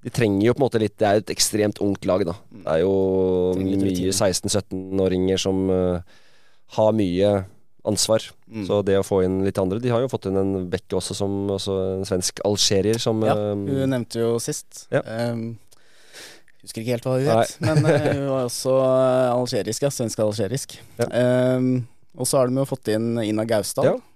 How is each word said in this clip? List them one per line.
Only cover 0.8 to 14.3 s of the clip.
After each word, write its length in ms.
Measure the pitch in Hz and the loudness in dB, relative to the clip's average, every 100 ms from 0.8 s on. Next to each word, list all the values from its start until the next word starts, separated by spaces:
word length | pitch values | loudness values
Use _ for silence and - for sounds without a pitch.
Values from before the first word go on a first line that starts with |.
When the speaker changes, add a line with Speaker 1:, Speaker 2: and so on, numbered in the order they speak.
| 107 - | -2 0
Speaker 1:
det 60 | 107 | 2
er 80 | 107 | 2
jo 80 | |
et 80 | 98 | 0
ekstremt 460 | 92 - 107 104 - | -2 0 2 0 0
ungt 220 | 101 98 92 | -2 -2 0
lag 160 | 92 | 0
da. 140 | 85 92 - | 0 -6 -12
Speaker 2:
Mm. 80 | 107 | -12
Speaker 1:
Det 80 | - 80 | -2 2
er 40 | |
jo 80 | 95 98 95 95 92 92 90 92 | 2 2 2 2 2 2 0 0
Speaker 2:
Trenger 160 | 95 | 0
litt 80 | 98 | 0
Speaker 1:
mye 140 | 98 90 | 0 0
Speaker 2:
rutine. 180 | 92 | -2
Speaker 1:
seksten, 380 | 98 104 90 101 | 0 0 0 -2
sytten-åringer 880 | 101 - 95 95 95 95 92 92 95 | -4 -4 -10 -4 0 0 2 0 0
som, 240 | 98 95 95 | 0 0 0
eh, 300 | 92 90 87 - - - - - - - - | 0 0 -2 -6 -20 -20 -20 -20 -20 -10 0
har 160 | 107 | 2
mye 400 | 110 95 87 101 101 95 - - - | 2 0 2 2 2 -2 -14 -20 -8
ansvar. 380 | - 101 - 110 - - - | -4 -2 2 0 0 -18 -14
Speaker 2:
Mm. 180 | 110 92 | -8 0
Speaker 1:
Så 180 | 104 | 0
det 120 | 98 98 | 2 0
å 40 | 98 | 2
få 180 | 98 | 2
inn 160 | 92 95 | 2 2
litt 140 | 98 98 | 0 0
andre, 220 | 92 101 | -2 -2
de 80 | 127 | 0
har 100 | 117 | 0
jo 80 | 127 | -2
fått 180 | 127 95 | -4 -2
inn 100 | 95 | 0
en 320 | 98 95 90 | 0 -2 -4
bekk 240 | 90 - 98 | -6 -4 -4
også, 160 | - | -4
som, 200 | 104 101 98 101 | -4 -4 -2 -4
også 240 | 98 101 95 92 95 | -4 -4 -4 -2 -4
en 100 | 98 | -2
svensk 320 | 92 - - | -2 -2 -2
algerier 540 | 101 104 - 98 98 113 | 0 2 2 2 2 0
som, 200 | 120 113 | 0 0
Speaker 2:
Ja, 120 | 110 | 0
Speaker 1:
eh, 200 | 104 104 | 0 -2
Speaker 2:
hun 360 | 101 101 139 135 | -4 -2 -2 -2
nevnte 280 | 127 113 113 | -2 -4 -2
jo 160 | 117 | -2